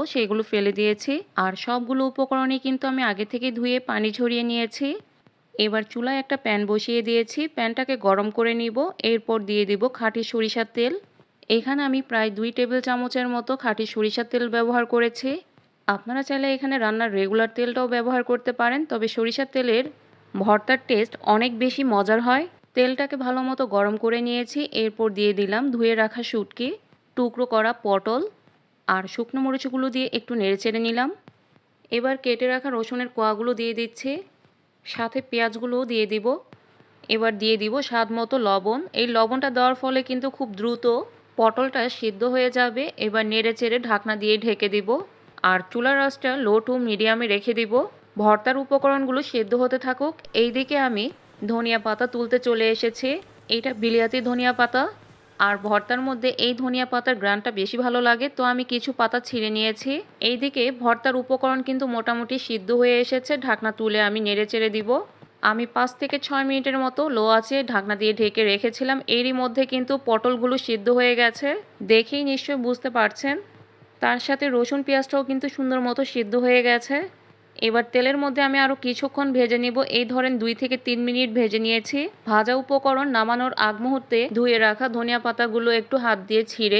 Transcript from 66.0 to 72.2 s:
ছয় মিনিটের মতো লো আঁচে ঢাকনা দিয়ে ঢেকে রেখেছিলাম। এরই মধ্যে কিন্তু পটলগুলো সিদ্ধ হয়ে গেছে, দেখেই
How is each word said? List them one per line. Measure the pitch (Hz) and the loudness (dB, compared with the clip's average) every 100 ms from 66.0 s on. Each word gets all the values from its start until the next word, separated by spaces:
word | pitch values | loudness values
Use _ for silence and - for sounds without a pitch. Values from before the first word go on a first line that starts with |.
| 277 285 | -4 -4
ছয় | - 277 269 | -2 -2 0
মিনিটের | 269 269 262 | 0 0 0
মতো | 262 254 302 | -2 0 0
লো | 233 220 | 2 4
আঁচে | 220 226 269 | 4 4 -2
ঢাকনা | 254 208 202 202 | 0 -2 0 0
দিয়ে | 214 | 2
ঢেকে | 214 214 220 | 2 2 2
রেখেছিলাম। | 208 202 226 - 262 269 - | 2 2 0 -2 -2 -2 0
এরই | 233 254 | 0 2
মধ্যে | 254 247 254 262 | 0 0 0 0
কিন্তু | 254 254 269 240 | 0 0 -2 2
পটলগুলো | 220 247 247 247 262 | 2 2 0 0 0
সিদ্ধ | - 220 208 | -2 -2 2
হয়ে | 247 247 240 | 4 4 4
গেছে, | 233 226 285 403 - - 202 | 2 0 -4 -4 -8 -6 4
দেখেই | 226 226 285 | 4 4 -2